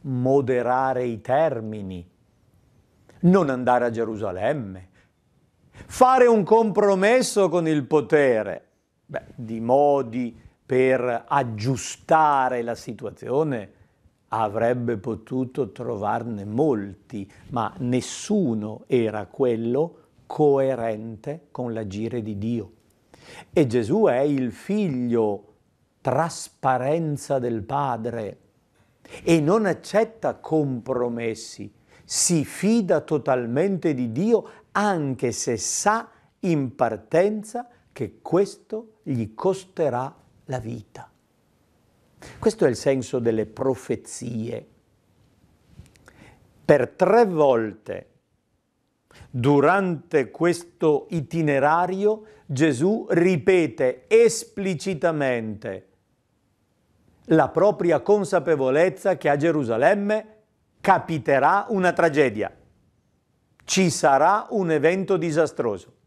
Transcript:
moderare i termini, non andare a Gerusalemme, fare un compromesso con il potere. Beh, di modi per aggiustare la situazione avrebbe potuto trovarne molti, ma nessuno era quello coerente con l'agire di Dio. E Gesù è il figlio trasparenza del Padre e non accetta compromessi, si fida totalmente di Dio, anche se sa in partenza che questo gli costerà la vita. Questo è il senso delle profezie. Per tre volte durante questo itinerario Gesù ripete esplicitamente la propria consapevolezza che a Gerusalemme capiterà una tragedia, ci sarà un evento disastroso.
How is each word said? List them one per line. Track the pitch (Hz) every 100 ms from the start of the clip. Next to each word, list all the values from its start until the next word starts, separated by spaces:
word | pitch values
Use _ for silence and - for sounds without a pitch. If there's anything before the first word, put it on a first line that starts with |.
moderare | 143 127 127 139 127 123 120 127 135 127
i | 123 113
termini, | - 135 160 123 110 107 98 90 85 _ _ _ _ _ _ _ _ _ _ -
non | 175 190 156
andare | 127 123 123 120
a |
Gerusalemme, | 113 113 107 101 90 107 151 104 92 92 _ _ _ _ _ _ _ _ - -
fare | - 254 262 247
un | 226
compromesso | 175 220 220 185 208 190 202 254 240 - 190
con | 175 160
il | 151 127
potere. | 151 143 156 139 113 101 85 _ _ _ _ _
Beh, | - - -
di | 113 113
modi | 113 131 147 139 123 120 123 - - _ _
per | 127 131 127 123 117 -
aggiustare | 139 127 107 113 131 - - - 160 156 143 127 123
la | 117
situazione | 113 - 107 107 98 113 131 156 127 95 _ _ _ _ _ _
avrebbe | 110 110 107 117 127 117 113
potuto | 107 110 - 127 127 139 117
trovarne | - 120 110 101 113 117 107 98
molti, | 110 156 113 101 95 _ 110 98 - -
ma | 123 110 -
nessuno | 123 127 - - - 208 156 113 107 117 -
era | 127 113 104 98
quello | - 131 113 117 123 165 - _ _ _
coerente | - 151 139 135 127 117 107 113 110 - 156 _
con | - 120
l'agire | 110 107 98 110 120
di | 107 101
Dio. | 110 117 95 _ _ _ _ - - - -
E | - 139
Gesù | 120 110 190 202
è | 123
il | 147 143 127
figlio | 110 - 208 196 127 123 120 107 101 - _ _ _ _ _
trasparenza | - 127 165 - - _ 131 127 131 160 160 143 - 139
del | 123 113
Padre | 107 135 143 117 117 117 104 - _ _ _ _ _ _ - -
e | - 165
non | 147 214 208
accetta | 160 - 196 220 - 147 117
compromessi, | - 156 143 127 110 123 123 117 117 110 - - 104 _ _ _
si | _ - - 170
fida | 135 - 190 233 185 165
totalmente | - 151 - 127 120 127 190 190 165
di | 135 123
Dio, | 113 208 220 - - _
anche | - 208 185 143 123 127
se | 110 - 113
sa | - - 202 220 - _ _ _
in | 190 156 135 -
partenza | 120 107 - 160 196 214 208 240 247 _ _
che | - 107 -
questo | - 170 196 - _ 214 233 _
gli | - 127 107
costerà | - 185 190 - - 156 120 135 - _ _ -
la | 131
vita. | 113 120 104 - - _ _ _ _ _ _ _ _ _ _ _ - -
Questo | 226 208 151
è |
il | 110
senso | - 135 117 127
delle | 117 110 107
profezie. | - 135 127 - 120 - - 123 110 117 113 - _ _ _ _ _ _ _ _ _ _ - - _ - _ - _ _ _
Per | - 147 117
tre | - 180 220 226
volte | 165 147 120 110 95 - 92 - _ _ _ _ _ _ _ _ _ _ - -
durante | 127 123 143 143 190 190 160 - 151 127
questo | - 170 170 - _ 160 147 -
itinerario | 170 131 170 156 139 139 165 180 190 208 220 - - _
Gesù | 131 160 123 175 226 -
ripete | 156 180 180 190 185 160 - 131 123 _
esplicitamente | 226 233 - - - 196 175 196 170 175 156 139 120 110 104 113 95 _ _ _ _ _ _ _ _ _ _ _ _ _ _ -
la | 160 135
propria | - 196 185 175 151
consapevolezza | - 208 190 180 165 151 131 139 180 185 196 185
che | 151
a | 147
Gerusalemme | 160 156 120 113 147 202 202 214 208 - _ _ _ _
capiterà | - 185 - 160 123 139 143 190 202
una | 208 180
tragedia, | 165 175 143 135 104 98 - _ _ _ _ _ _ _ _ _ _ -
ci | - 185
sarà | - 156 139 160 208 -
un | 233 180
evento | 156 151 185 190 190
disastroso. | 170 151 156 - 120 98 - _